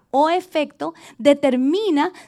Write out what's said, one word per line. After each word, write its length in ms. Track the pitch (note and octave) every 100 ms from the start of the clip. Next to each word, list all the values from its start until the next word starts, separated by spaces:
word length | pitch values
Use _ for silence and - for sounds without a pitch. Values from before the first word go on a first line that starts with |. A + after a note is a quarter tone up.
| _
o 200 | C4 D4+
efecto 680 | F4+ F4+ D#4+ D4 - D4+ - - -
determina 920 | A#3 C#4+ C#4+ B3+ C4 F#4 G#4+ C#4+ E4 -